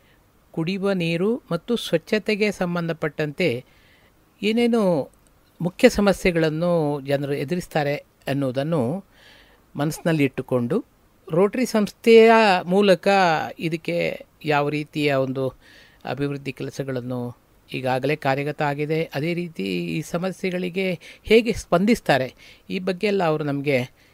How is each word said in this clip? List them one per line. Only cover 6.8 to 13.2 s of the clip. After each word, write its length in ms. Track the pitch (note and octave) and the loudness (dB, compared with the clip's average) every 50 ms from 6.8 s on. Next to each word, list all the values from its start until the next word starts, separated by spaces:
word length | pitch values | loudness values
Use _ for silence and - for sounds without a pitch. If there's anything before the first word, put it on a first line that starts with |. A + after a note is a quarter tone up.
| D#3 D3 D3 C#3+ | 0 0 -2 -4
ಜನರು 320 | C3+ C3+ C#3 C#3 C#3+ C#3 | -2 -2 -2 -2 -2 -4
ಎದುರಿಸ್ತಾರೆ 720 | C#3+ C#3 C#3+ C3+ F3 F3+ - - - D#3+ D3 C#3+ C#3+ C#3+ - _ _ _ _ | -4 -4 -4 -4 -4 -6 -6 -4 -4 -2 -2 -2 -2 -4 -8 _ _ _ _
ಅನ್ನೋದನ್ನು 800 | - C3+ C#3+ C#3 C3 A#2+ C3+ C#3 D#3+ E3+ D#3 A#2 A#2+ E3 G3 - _ _ _ - - - - - _ _ _ _ _ - | -4 -2 -2 -2 -2 -2 -4 -2 -2 0 0 0 -2 -4 -6 -10 _ _ _ -20 -20 -20 -20 -20 _ _ _ _ _ -6
ಮನಸ್ಸಿನಲ್ಲಿಟ್ಟುಕೊಂಡು, 1080 | - C#3+ D#3+ D3 - - F3 D#3+ D#3 C#3+ C3 - - C3 - C3 B2 A#2+ A#2+ E3 A#3+ - _ _ _ _ _ _ _ _ - | -4 -4 -4 -4 -2 -2 0 2 2 0 0 -2 -6 -4 -2 -2 -2 0 0 -2 -4 -4 _ _ _ _ _ _ _ _ -2
ರೋಟರಿ 360 | E3 E3+ G3 G#3 - B3+ B3 | 0 2 2 2 0 -2 -2
ಸಂಸ್ಥೆಯ 680 | - - A3 G3+ - - _ - A#3 A3+ A3+ A3 A3+ A3+ A3+ A3+ G#3 F3+ F3+ - | 0 0 0 0 -2 -4 _ 6 8 10 10 10 10 8 6 6 4 4 2 0
ಮೂಲಕ 440 | E3+ F3+ G3+ G#3 G3 F#3 E3 - G3 G3 G3 | 0 2 4 4 4 4 4 4 2 4 4